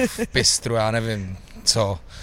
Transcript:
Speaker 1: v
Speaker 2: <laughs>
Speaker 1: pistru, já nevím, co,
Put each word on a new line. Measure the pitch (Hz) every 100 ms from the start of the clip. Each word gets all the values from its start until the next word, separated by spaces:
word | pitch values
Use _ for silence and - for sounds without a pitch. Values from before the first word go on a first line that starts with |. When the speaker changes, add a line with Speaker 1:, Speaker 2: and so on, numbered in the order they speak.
| 254
Speaker 1:
v | - -
Speaker 2:
<laughs> |
Speaker 1:
pistru, | 131 - - 120
já | 113 110
nevím, | 113 113 107 95 92 - -
co, | - 117 101 92 - -